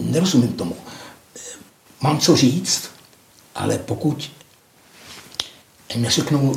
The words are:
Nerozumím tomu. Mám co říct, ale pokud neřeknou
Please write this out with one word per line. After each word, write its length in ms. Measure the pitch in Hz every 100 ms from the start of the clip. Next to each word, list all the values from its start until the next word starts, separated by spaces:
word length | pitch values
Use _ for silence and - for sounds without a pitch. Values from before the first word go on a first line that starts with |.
Nerozumím 500 | 113 143 185 123 117
tomu. 220 | - 85 - - - - - _ - - - - _ _ -
Mám 180 | 143 151
co 160 | - 135
říct, 480 | 131 156 185 - - - - _ _ _ - -
ale 220 | 95 -
pokud 540 | - 110 151 135 - - - _ _ _ _ - - - - - - - _ _ - 120
neřeknou 600 | 120 - - 147 135